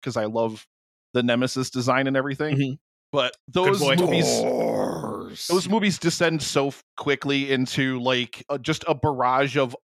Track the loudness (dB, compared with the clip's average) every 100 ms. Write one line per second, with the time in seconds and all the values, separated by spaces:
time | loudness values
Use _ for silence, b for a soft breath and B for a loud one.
0 | -4 -2 -2 0 -2 -4 -18 _ _ _
1 | _ 0 2 2 0 -2 -4 -2 0 0
2 | 2 0 -2 -4 -2 0 -2 -4 _ _
3 | _ -2 -2 -4 -4 2 2 4 4 4
4 | 2 2 2 2 0 0 -2 -2 -2 -4
5 | -6 -8 -12 -12 0 0 2 2 2 2
6 | -2 2 2 2 0 0 0 -4 _ -6
7 | -2 0 0 -2 0 0 0 0 0 0
8 | 0 0 -2 -10 -8 -6 -2 -4 0 0
9 | 0 2 2 2 2 2 -2 -4